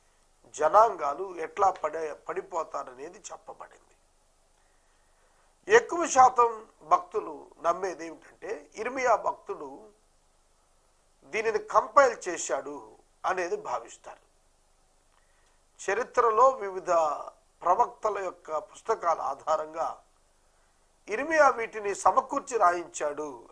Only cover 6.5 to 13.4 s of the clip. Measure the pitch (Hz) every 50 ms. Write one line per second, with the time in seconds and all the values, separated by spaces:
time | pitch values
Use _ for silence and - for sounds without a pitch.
6.5 | 226 214 220 - _ _ 160 151 175 175 - - - 214 175 160 151 139 139 -
7.5 | - - 139 165 175 185 190 190 165 156 165 165 156 139 - - - - - 123
8.5 | 117 101 95 - - - 226 247 254 269 254 247 220 190 - 175 - - - -
9.5 | 196 165 151 135 139 170 214 208 208 _ _ _ _ _ _ _ _ _ _ _
10.5 | _ _ _ _ _ _ _ _ _ _ _ _ _ _ _ 139 143 214 220 226
11.5 | 208 208 208 - - 214 247 - - 285 277 247 220 - - 175 170 151 - -
12.5 | 160 135 135 143 147 135 110 110 120 - _ _ _ _ - 160 185 185